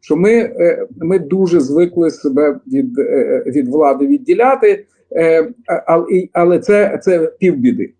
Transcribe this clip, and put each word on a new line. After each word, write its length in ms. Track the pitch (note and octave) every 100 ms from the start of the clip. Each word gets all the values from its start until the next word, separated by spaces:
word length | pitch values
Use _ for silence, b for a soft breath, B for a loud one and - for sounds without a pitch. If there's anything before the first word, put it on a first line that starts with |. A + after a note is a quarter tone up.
Що 160 | - D#3
ми, 160 | F#3+
е, 540 | A#3 A3 - E3+ - - -
ми 220 | D#3+ F#3
дуже 420 | C#3+ F#3 F#3 E3+
звикли 500 | C3 C#3+ F3 F3 E3
себе 500 | D#3 D3 C3+ D3+ C3+ -
від, 320 | C3 C3 A#2+
е, 440 | C3 C#3 B2 C3+ -
від 220 | C3 B2+
влади 380 | C#3+ D3 C3+ C#3
відділяти, 800 | C#3+ C3 F3+ B3 C4 G#3+ G3 - _ _
е, 360 | - E3 E3 D#3+ B3 -
а-, 280 | E3+ -
а-, 120 | E3+ F3
і, 200 | F#3 F#3
але 260 | F3+ F3 E3+
це, 400 | - G#3 G#3 -
це 300 | - F3 D#3+ -
півбіди. 460 | F#3 D3 B2 - F2+ _